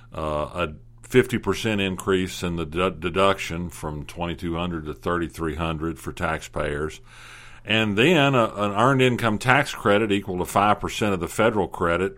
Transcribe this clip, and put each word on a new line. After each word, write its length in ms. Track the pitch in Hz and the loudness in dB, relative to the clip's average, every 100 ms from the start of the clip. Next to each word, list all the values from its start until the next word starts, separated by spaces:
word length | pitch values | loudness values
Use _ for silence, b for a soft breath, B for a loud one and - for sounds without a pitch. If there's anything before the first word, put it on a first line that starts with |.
| B | B
Uh, 360 | 80 78 76 73 | -8 -4 -4 -4
a 200 | 87 80 76 - - - | -4 -6 -6 -20 -20 0
fifty 320 | - - 110 | 2 2 0
percent 420 | 101 90 113 104 | -2 -2 -2 0
increase 600 | 95 90 98 92 92 - | -2 -2 0 0 0 -4
in 140 | 87 85 | -4 -4
the 100 | 76 | -4
de-, 240 | 85 92 | -2 -2
deduction 800 | 78 87 92 98 95 - 85 87 | -2 -4 2 2 2 -4 -8 -8
from 360 | - 78 76 - | -8 -8 -8 -10
twenty-two 500 | 85 85 76 87 82 | -8 -8 -6 -6 -4
hundred 300 | 90 82 76 | -4 -4 -8
to 80 | |
thirty-three 600 | 73 90 87 80 - 80 | -6 -2 -2 -2 -4 -4
hundred 460 | 76 82 78 80 - | -2 -4 -2 -4 -6
for 120 | 80 | -10
taxpayers. 880 | - 85 78 - - 76 71 78 - B B B B B B | -6 -4 -4 -6 -6 -4 -4 -6 -8 B B B B B B
And 320 | - 110 107 101 | -2 0 2 4
then 380 | 147 165 139 | 4 6 4
a, 120 | 127 110 | 4 2
an 260 | 101 104 | 0 0
earned 300 | 101 131 131 | 4 4 6
income 360 | 127 113 113 104 | 4 4 0 0
tax 340 | 127 135 - | 2 2 0
credit 380 | - 107 101 110 | 0 4 4 4
equal 280 | 101 98 90 | 0 0 -4
to 60 | |
five 360 | 85 104 104 101 | 0 4 4 2
percent 340 | 87 - 107 | -2 -2 0
of 60 | 92 | 0
the 80 | 87 | -2
federal 400 | - 113 107 80 | 2 2 2 0
credit, 480 | - 87 85 95 | 0 0 2 0